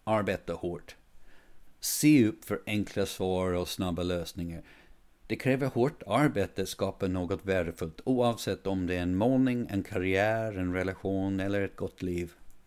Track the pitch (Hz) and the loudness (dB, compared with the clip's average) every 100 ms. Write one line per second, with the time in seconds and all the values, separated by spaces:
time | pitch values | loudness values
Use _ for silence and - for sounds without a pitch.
0 | - 110 101 90 - 85 90 82 - - | 0 2 2 -2 -2 -4 -4 -6 -12 -20
1 | _ - - - - - - - - - | _ -20 -18 -18 -18 -20 -20 -8 -4 4
2 | 151 151 107 - - 104 - 104 95 - | 8 8 6 2 -4 -6 -2 -2 -2 -2
3 | 95 - 92 92 92 87 87 - 92 85 | -2 0 0 2 2 0 -2 -2 -2 -2
4 | 90 87 82 - 85 85 - - - - | -2 -2 -4 -8 -8 -8 -14 -20 -20 -20
5 | - _ - 113 135 131 135 120 131 - | -20 _ -6 -2 0 0 0 0 0 -2
6 | - 110 147 101 92 - 95 - 98 - | 0 2 4 2 -2 -2 -6 -2 -4 -2
7 | 98 92 87 95 98 95 82 - 85 - | -2 0 -2 -2 0 0 0 -4 -8 -4
8 | - 127 120 110 - 95 95 95 87 90 | 0 2 2 0 -4 -4 -2 0 0 0
9 | 90 92 117 131 131 123 - 101 90 98 | 0 2 4 4 4 2 -2 -4 -2 -2
10 | 92 95 107 113 110 98 90 90 92 92 | 2 4 2 2 -2 -2 -2 0 -2 -2
11 | 98 95 98 95 98 101 95 - 95 - | -2 0 0 0 0 0 -2 -4 -8 -6
12 | 92 87 87 - - - | -4 -4 -4 -10 -18 -18